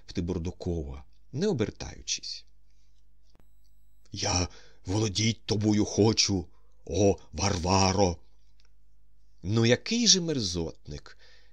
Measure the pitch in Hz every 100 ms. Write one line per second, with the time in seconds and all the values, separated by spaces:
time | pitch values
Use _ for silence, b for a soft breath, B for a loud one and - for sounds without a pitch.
0 | - - 85 90 87 - 92 85 69 67
1 | - - - 127 208 147 104 - 69 -
2 | - - - - - - - - - -
3 | - - - - - - - - - -
4 | - 101 92 90 87 B B B - 101
5 | 110 92 110 110 - 107 104 104 104 -
6 | 120 104 - 98 82 - - - - 92
7 | 101 95 B 76 98 95 90 95 95 95
8 | 95 85 - - - - - - - -
9 | - - - - 85 110 113 120 - 233
10 | 226 185 165 143 98 85 80 - - 73
11 | - - b b b